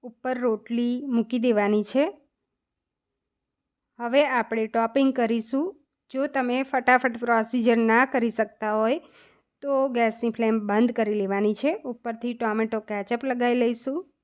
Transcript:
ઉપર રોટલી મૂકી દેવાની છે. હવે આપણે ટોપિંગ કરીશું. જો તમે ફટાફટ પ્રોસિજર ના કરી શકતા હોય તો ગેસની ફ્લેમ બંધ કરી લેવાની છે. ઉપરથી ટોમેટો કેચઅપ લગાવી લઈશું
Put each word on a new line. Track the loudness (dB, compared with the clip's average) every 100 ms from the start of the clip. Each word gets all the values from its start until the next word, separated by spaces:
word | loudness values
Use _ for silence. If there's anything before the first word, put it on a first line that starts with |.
ઉપર | -18 -10 -6 -2
રોટલી | -2 -2 -4 -2 -2 -2 -2
મૂકી | -2 0 -2 2
દેવાની | 2 2 2 0
છે. | 0 0 -4 _ _ _ _ _ _ _ _ _ _ _ _ _ _ _ _ _ _
હવે | 0 2 2 0
આપણે | -2 -4 -2
ટોપિંગ | 0 0 2 2 2
કરીશું. | 0 -2 -2 -4 -4 -8 _ _ _
જો | -6 -4 -2
તમે | -2 -2 -2
ફટાફટ | -2 4 4 4 -4
પ્રોસિજર | 0 0 0 0 2 4 4
ના | 4 4
કરી | 2 -2 -2
શકતા | -4 _ -4 0
હોય | 0 -2 -6 -20 -20 _ _ _
તો | -2 0 0 0
ગેસની | 0 0 -4 0
ફ્લેમ | 0 0 0
બંધ | 2 2 2
કરી | -2 0
લેવાની | 0 0 0 0
છે. | -2 -2 -6
ઉપરથી | -10 -10 -8 -6 -4
ટોમેટો | -4 -2 -2 -4 -6
કેચઅપ | -8 -4 -4 -4
લગાવી | -2 0 2
લઈશું | 0 -2 -6 -8 -10 _